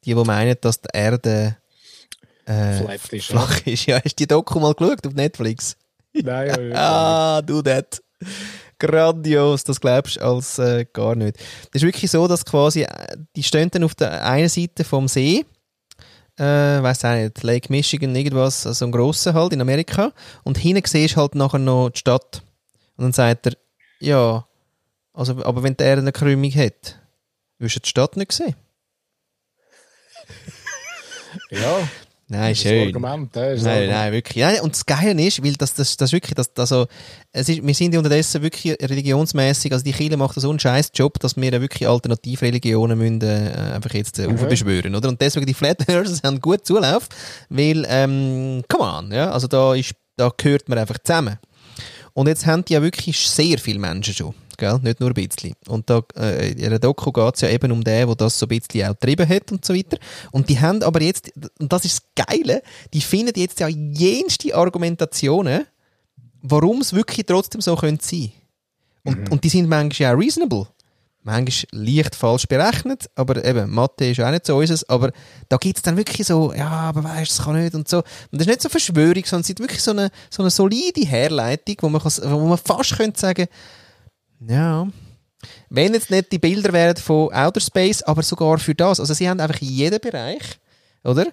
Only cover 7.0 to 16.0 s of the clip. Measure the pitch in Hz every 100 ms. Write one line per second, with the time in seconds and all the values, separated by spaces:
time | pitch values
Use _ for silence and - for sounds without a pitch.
7 | 160 160 160 156 147 151 143 131 - -
8 | _ _ 180 196 202 - - _ 156 156
9 | 160 160 156 147 143 139 - 135 135 127
10 | 139 - 120 123 131 - 123 120 120 -
11 | 110 117 107 - - - - 139 160 -
12 | 185 160 175 175 - 143 147 156 139 50
13 | 50 - 156 - 139 156 170 180 165 -
14 | 131 80 104 135 165 175 170 - 165 139
15 | 135 - 135 208 311 _ _ _ _ -